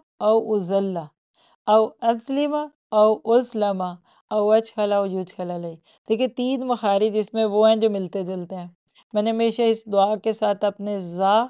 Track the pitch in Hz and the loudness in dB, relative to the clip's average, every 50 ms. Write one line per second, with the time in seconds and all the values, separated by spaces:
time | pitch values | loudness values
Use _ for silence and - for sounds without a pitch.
0 | _ _ _ - 208 214 220 226 226 226 220 202 180 170 196 196 202 196 180 170 | _ _ _ -2 0 2 2 2 2 0 -2 -2 -2 0 0 0 0 0 -4 -6
1 | 156 151 _ _ _ _ _ _ _ _ _ _ - 214 214 220 220 214 - - | -8 -12 _ _ _ _ _ _ _ _ _ _ 0 2 4 4 4 2 -2 -4
2 | - 233 240 226 - - 269 285 294 285 302 294 302 294 _ _ _ - 226 214 | -2 -2 -2 -2 -4 -6 -2 -2 -2 -2 -2 -4 -6 -8 _ _ _ -2 2 4
3 | 214 214 220 214 - 226 226 254 247 247 - 214 208 202 196 185 185 180 175 175 | 4 4 4 0 0 2 2 2 2 0 -4 -4 -2 -2 -2 -4 -6 -8 -8 -14
4 | _ _ _ _ _ - 214 214 208 214 214 226 220 - - 220 208 202 202 202 | _ _ _ _ _ -4 -2 0 2 4 4 2 2 -2 -6 -4 -2 0 0 0
5 | 202 196 185 185 185 - - - 180 175 175 170 170 170 165 - _ _ _ _ | -2 -2 -4 -6 -6 -8 -8 -10 -8 -8 -6 -8 -8 -10 -12 -14 _ _ _ _
6 | _ - 220 214 254 247 254 - 247 254 269 240 262 254 247 226 226 202 202 196 | _ -4 -2 0 0 -2 -2 -4 -2 -2 -2 -4 -2 -4 -4 -2 0 0 2 2
7 | 214 220 202 214 202 - 233 220 220 208 202 208 214 220 226 220 220 220 208 196 | 2 2 0 -2 -4 -2 -2 -2 -2 0 2 4 4 4 4 4 2 0 0 -2
8 | 185 170 - 196 180 180 190 180 175 170 190 180 175 175 _ _ _ _ _ _ | -6 -6 -6 -8 -6 -6 -6 -8 -8 -10 -10 -12 -12 -14 _ _ _ _ _ _
9 | _ _ - 214 208 226 226 226 233 226 220 - 233 226 226 220 - 214 202 202 | _ _ -4 -2 -2 -2 0 0 0 -2 0 0 0 0 0 -2 -4 -2 2 2
10 | 196 208 214 202 - 220 214 - 214 208 202 196 208 202 202 - 202 208 208 196 | 2 2 0 -2 -2 -4 -2 -2 0 -2 0 0 -2 -4 -4 -4 -8 -6 -6 -6
11 | 180 170 170 180 190 196 208 226 254 254 | -8 -8 -4 -2 0 2 2 2 2 0